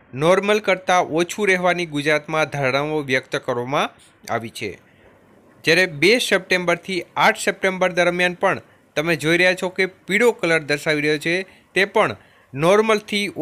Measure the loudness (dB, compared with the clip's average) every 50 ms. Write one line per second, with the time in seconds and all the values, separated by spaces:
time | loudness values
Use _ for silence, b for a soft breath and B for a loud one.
0 | _ _ -6 0 2 4 4 4 4 2 0 0 2 0 -2 0 0 0 2 2
1 | 2 0 0 -2 -2 -2 -2 -2 0 0 0 2 2 0 0 0 -2 -4 -6 -4
2 | 0 0 0 0 -2 -2 -2 -2 -2 -2 -2 -2 -2 0 0 0 -2 -2 -4 -4
3 | -2 -2 -2 -2 -2 -4 -6 -6 -4 -4 -4 -4 -4 -2 -2 -2 -2 -4 b b
4 | b b b b -8 -6 -6 -6 -6 -8 -10 -10 -10 -10 -10 -12 b b b b
5 | b b b b _ _ _ _ _ _ _ _ -2 0 2 2 2 0 0 0
6 | 2 4 4 4 2 2 0 -2 0 0 -2 -2 0 -2 -2 -2 -4 -6 -8 -8
7 | -8 -8 _ 0 2 2 2 0 -2 -4 -4 -2 -2 -2 -2 0 -2 -2 0 0
8 | 0 0 2 0 0 -2 0 0 -2 -2 -2 -2 b b b b b _ _ -4
9 | -2 0 -2 0 0 0 2 4 4 2 2 0 -2 -6 -4 -2 -4 -4 -4 _
10 | _ -4 0 2 4 2 2 2 0 0 0 0 0 -2 -4 -2 -2 -2 -2 0
11 | 0 0 -2 -2 -2 -2 -4 -4 -4 b b b b b -2 0 0 2 2 2
12 | 2 2 0 b b b b b b b -6 0 2 4 4 4 4 2 0 0
13 | -2 -4 -4 -4 -4 -4 -4 -2